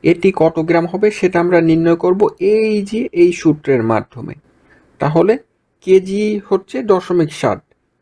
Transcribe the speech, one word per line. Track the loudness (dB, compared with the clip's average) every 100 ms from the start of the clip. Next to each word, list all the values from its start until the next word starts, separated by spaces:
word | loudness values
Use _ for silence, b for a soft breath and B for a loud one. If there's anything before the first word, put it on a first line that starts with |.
এটি | 0 0 0 2
কত | 0 0
গ্রাম | -2 -2 -2
হবে | -2 -2
সেটা | 0 -2 0
আমরা | 2 2
নির্ণয় | 2 2 2 0
করব | 0 2 0 0
এই | 0 0 0 -2
যে | -4 -6 -6
এই | 2 2
সূত্রের | 2 0 -2 0 0
মাধ্যমে। | 0 -2 -4 -14 -16 -16 _ b b b b _
তাহলে | -2 0 2 0 _ _ _ _
কেজি | 2 2 2 -4 -2 -4 -2
হচ্ছে | -4 -4 -10
দশমিক | 0 0 0 -2 -2
সাত, | -2 -4 -4 _ _ _ _